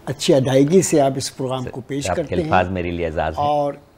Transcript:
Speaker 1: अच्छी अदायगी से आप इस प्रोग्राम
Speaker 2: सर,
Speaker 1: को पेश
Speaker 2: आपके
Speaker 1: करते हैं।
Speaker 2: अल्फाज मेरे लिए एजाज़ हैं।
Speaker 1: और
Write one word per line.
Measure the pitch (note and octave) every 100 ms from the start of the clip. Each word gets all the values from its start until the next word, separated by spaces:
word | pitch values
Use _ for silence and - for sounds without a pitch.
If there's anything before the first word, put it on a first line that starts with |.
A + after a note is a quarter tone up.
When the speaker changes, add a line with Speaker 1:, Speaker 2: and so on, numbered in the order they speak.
| -
Speaker 1:
अच्छी | C#3 -
अदायगी | D3 C3 C3+ C#3+ F#3
से | - D#3+
आप | C#3 C3+
इस | -
प्रोग्राम | - C3 C3
Speaker 2:
सर, | B2
Speaker 1:
को | -
पेश | - C#3 C#3
Speaker 2:
आपके | B2
Speaker 1:
करते | D3+ F2+
हैं। |
Speaker 2:
अल्फाज | D#3 F#2 F2+
मेरे | F#2 F2
लिए | F2 E2
एजाज़ | D#2+ D#2+ D#2+
हैं। | D3
Speaker 1:
और | D3 C#3+ C#3+ _